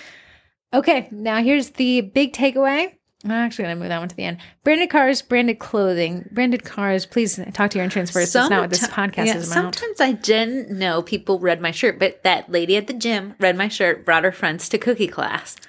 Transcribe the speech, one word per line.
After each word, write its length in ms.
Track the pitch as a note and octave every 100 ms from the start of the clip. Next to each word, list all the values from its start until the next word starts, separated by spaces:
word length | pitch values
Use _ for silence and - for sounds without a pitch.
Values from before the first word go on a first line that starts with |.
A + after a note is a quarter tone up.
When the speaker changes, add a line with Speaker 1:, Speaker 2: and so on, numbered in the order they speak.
| - - - _ _ _ -
Speaker 1:
Okay, 340 | B3+ - C#4 -
now 320 | G#3 A3 A3
here's 260 | A#3 C#4+ B3+
the 300 | - B3+ B3
big 320 | G3 C4 C#4
takeaway. 580 | - C4+ B3+ C4+ C#4+ F#4 _ _ _
I'm 80 | G#3
actually 320 | A3+ A#3 A#3 F3
gonna 120 | E3+
move 120 | F3
that 100 | E3+
one 100 | F3
to 60 | F3
the 80 | F3
end. 120 | F3 - _
Branded 260 | D4 D#4 F4
cars, 320 | D4 C4 C4+
branded 340 | - B3 A#3+ A3+
clothing, 680 | - G#3+ F#3+ F3 E3 F3 -
branded 320 | A3 B3 A#3+
cars. 420 | - - G3+ F#3+ -
Please 340 | A#3+ A3 - F3+
talk 180 | - G3+
to 60 | G3
your 40 |
insurance 280 | F3+ G3 F3+
first. 200 | F3+ F3
That's 160 | B3 C4+
not 120 | G3
what 80 | F3+
this 180 | F3 A3+
Speaker 2:
Somet-, 240 | - G3+
Speaker 1:
podcast 120 | - A3
Speaker 2:
yeah, 120 | E3+
Speaker 1:
is 140 | E3
about. 240 | E3+ F3+ -
Speaker 2:
sometimes 240 | A#4 G#4
I 100 | C4+
didn't 580 | A#3 - A3 A3+ C4 - G3
know 240 | F#3 E3
people 380 | F3 G#3 - F#3+
read 200 | F3+ E3+
my 120 | E3
shirt, 260 | E3 A#3+ -
but 240 | F#3 -
that 280 | F#3+ E3+ -
lady 260 | F3 E3+ G3+
at 80 | G#3
the 60 |
gym 400 | B3 A3+ G#3+ G3 -
read 180 | F#3 F3+
my 120 | G#3
shirt, 360 | - F#3 - -
brought 180 | E3
her 80 | F3+
friends 380 | F3+ E3+ D#3+ -
to 80 | A3
cookie 300 | A#3+ A3+ G3
class. 480 | - - - - -